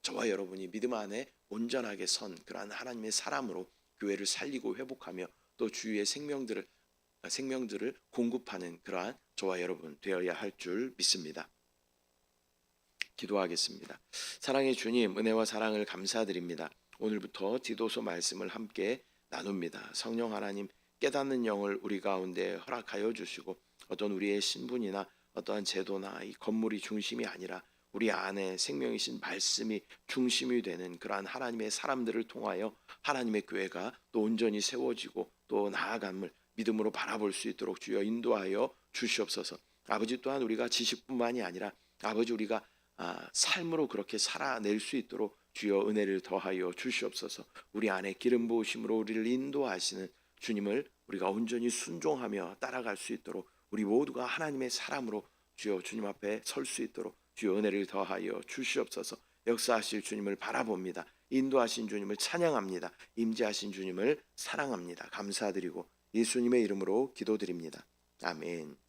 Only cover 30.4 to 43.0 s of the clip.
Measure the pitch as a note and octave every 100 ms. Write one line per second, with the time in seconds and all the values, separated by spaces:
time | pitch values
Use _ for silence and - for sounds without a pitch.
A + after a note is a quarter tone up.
30.4 | C3 B2 G2+ E2+ F#2 F2 - G2+ G2 B2+
31.4 | B2+ A#2 G#2+ - - C3 A#2 A2 A2+ B2
32.4 | A2 F2+ G#2+ - - - - C3+ A#2+ G#2+
33.4 | - G2 F#2+ F2+ G#2 - _ A#2 G#2+ A2
34.4 | A2+ G#2 G2+ B2 B2+ A#2 - G2+ G2 _
35.4 | _ G#2 G2+ F#2+ G2 A2+ G2+ F#2+ F#2 _
36.4 | _ - A2 G#2+ G#2+ - - A2 G#2 F#2+
37.4 | G#2+ - G#2+ F#2+ - G#2 G2+ A#2 A#2+ A2
38.4 | F#2+ G2 C3 - _ - A#2 - G2+ -
39.4 | F#2 E2 _ _ - G#2+ A2 B2 C3+ C#3
40.4 | A#2 A2 A#2+ - A#2+ A#2+ - B2+ A#2+ B2
41.4 | F#2+ F2+ G#2 - _ _ G#2+ G#2+ A#2 A2+
42.4 | G#2 A2 - _ _ -